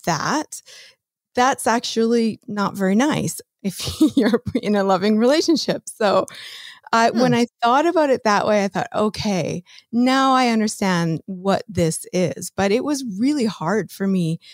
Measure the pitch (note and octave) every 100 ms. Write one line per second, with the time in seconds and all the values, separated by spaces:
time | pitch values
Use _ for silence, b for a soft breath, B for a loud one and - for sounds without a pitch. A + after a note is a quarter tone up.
0 | - D#3+ - C#4 - - B B B B
1 | _ _ _ - B3+ C4 B3 A#3 - A3+
2 | A3+ A#3 A3+ - - G#3 G3 G3 F#3+ G3+
3 | D4 D#3 E3+ - - _ G3+ - - -
4 | D4 - A3 A3+ - A#3 - G3+ G3 F#3
5 | G3+ G#3+ A#3+ D#4 E4 D4+ - - - -
6 | G#3 F#3+ - B B B B B B A#3
7 | A#3 A3+ B3 A#3+ A#3+ _ A#3 C4 E4 F4
8 | D4 B3+ A3 G3+ - G#3+ G3 F3 - -
9 | G#3+ - G#3+ F#3 - F3 B B B A#3
10 | B3 C4 C4+ C4 B3 A3+ G#3+ - G3 F3
11 | E3+ D#3 - F#3 F#3+ F#3+ - F3 E3 -
12 | - F3+ F3 - F3+ - G3 A3 C#4 C#4+
13 | B3+ F#3 C4 D4+ A3 - D#3+ G#3+ E3 -
14 | G3 F#3+ E3 E3 B